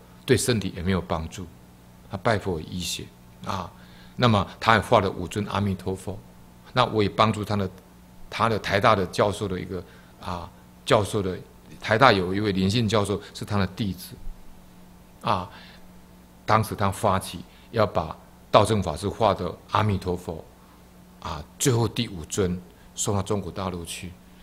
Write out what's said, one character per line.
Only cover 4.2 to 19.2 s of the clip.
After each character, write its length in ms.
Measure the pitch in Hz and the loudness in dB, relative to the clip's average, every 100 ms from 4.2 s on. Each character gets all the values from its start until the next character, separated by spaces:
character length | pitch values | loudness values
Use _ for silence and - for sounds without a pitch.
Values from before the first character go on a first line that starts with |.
| 123 | 4
么 160 | 104 90 - | 4 2 0
他 140 | - | 4
还 80 | 110 | 4
画 180 | - 117 | 6 4
了 100 | 98 | 4
五 200 | 98 90 | -2 -6
尊 180 | 107 101 | -6 -4
阿 140 | 98 | -2
弥 140 | 101 | -2
陀 200 | 92 98 | -2 -4
佛， 240 | 95 - 98 - - - - - | -6 -8 -12 -14 -20 -20 -20 -4
那 120 | 127 | 0
我 160 | 113 113 | 2 2
也 60 | 98 | 2
帮 240 | - 110 | 4 2
助 120 | 104 | 2
他 100 | 101 | -2
的， 160 | 104 95 - - - - - - | -2 -4 -8 -20 -20 -20 -20 -12
他 180 | - 113 | -2 0
的 100 | 104 | 0
台 200 | - 101 | 0 2
大 160 | 117 | 4
的 120 | 101 87 | 4 2
教 260 | - 104 | 0 0
授 160 | 95 104 | 0 -4
的 100 | 92 | -6
一 60 | |
个 180 | 95 92 - - - - | -8 -10 -12 -18 -20 -16
啊， 300 | - 87 85 - - - | -10 -8 -10 -16 -20 -14
教 180 | - 113 | 2 2
授 200 | 95 110 | 2 -2
的， 160 | 92 87 - - - - | -2 -6 -10 -20 -20 -12
台 160 | - 113 | 0 6
大 160 | 131 | 6
有 220 | 98 90 | 6 2
一 60 | 98 | 0
位 120 | 107 | 0
灵 160 | 95 95 | 2 2
性 180 | 120 110 | 2 2
教 160 | 110 | 2
授 180 | 98 98 - | 0 -2 -6
是 120 | - | -14
他 120 | 101 104 | -4 0
的 100 | 90 | 0
弟 240 | - 101 | -2 -4
子 200 | 90 - - - - - - - - - - - - | -6 -12 -10 -10 -10 -16 -20 -20 -20 -20 -20 -20 -8
啊。 260 | 113 98 90 - - - - - - - - - | -2 -2 -4 -14 -20 -20 -20 -20 -20 -20 -20 -12
当 180 | - 110 | 2 2
时 120 | 107 | 2
他 160 | 95 101 | 0 -2
发 280 | 92 107 95 | 0 2 0
起 220 | - 85 - - - | -2 -10 -16 -20 -6
要 160 | 117 101 | 0 2
把 280 | - 78 - - - - | 0 -4 -8 -16 -20 4
道 140 | 117 | 4
证 180 | 101 107 | 6 2
法 140 | 90 73 | 0 -2
师 120 | 98 | -6
画 240 | - | 2